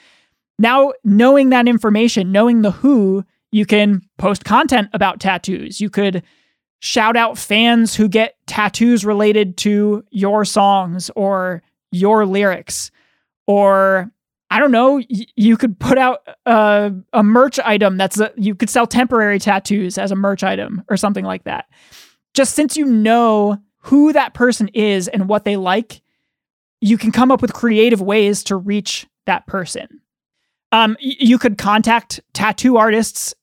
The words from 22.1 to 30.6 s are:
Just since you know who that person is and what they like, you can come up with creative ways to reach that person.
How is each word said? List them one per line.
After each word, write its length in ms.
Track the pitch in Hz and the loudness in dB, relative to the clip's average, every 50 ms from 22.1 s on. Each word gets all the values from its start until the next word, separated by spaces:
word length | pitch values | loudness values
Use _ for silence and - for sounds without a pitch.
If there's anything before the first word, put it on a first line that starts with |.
| _ _ _ _ - | _ _ _ _ -2
Just 200 | - 269 - - | -2 0 0 0
since 220 | - 302 - - | -2 -2 -2 -2
you 80 | 302 294 | -2 0
know 760 | 269 233 220 214 220 226 240 240 226 214 208 208 208 208 202 _ _ _ _ | 0 2 2 2 2 2 2 2 2 2 2 0 -2 -2 -6 _ _ _ _
who 340 | - - 269 285 294 311 | -4 2 2 4 4 4
that 220 | 294 294 262 214 - | 2 0 -2 -2 -2
person 340 | - 247 247 226 - 220 196 | 0 0 0 0 0 -4 -4
is 400 | - 220 214 214 202 190 180 220 | -2 -2 0 0 0 -2 -4 -4
and 200 | - 202 190 190 | -4 -4 -2 -2
what 160 | 208 214 - | -2 -2 -2
they 120 | 208 202 | -2 -4
like, 440 | 196 190 180 185 220 233 - - - _ _ _ _ _ _ _ _ _ _ _ _ _ _ _ - | -4 -2 -2 -2 -2 -4 -8 -12 -20 _ _ _ _ _ _ _ _ _ _ _ _ _ _ _ -4
you 180 | - 196 233 214 | 0 0 0 0
can 140 | - 220 | 0 -2
come 180 | - 233 247 262 | 0 2 2 2
up 100 | 269 - | 2 0
with 120 | 254 226 | -2 -4
creative 480 | - - - 233 220 214 220 240 240 196 | -4 -4 -2 0 2 2 2 2 2 0
ways 440 | 190 196 202 220 208 202 208 202 - | 0 0 0 0 0 0 -2 -4 -4
to 120 | - 196 | -6 -6
reach 500 | 190 180 202 208 208 196 - - - - _ _ _ - | -6 -4 -4 -6 -4 -6 -8 -10 -12 -12 _ _ _ -6
that 200 | - 175 - - | -6 -6 -6 -6
person. 540 | - - 190 175 - - - - - _ 294 _ _ _ _ _ _ _ _ _ _ _ _ | -8 -10 -10 -10 -10 -12 -14 -14 -16 _ -20 _ _ _ _ _ _ _ _ _ _ _ _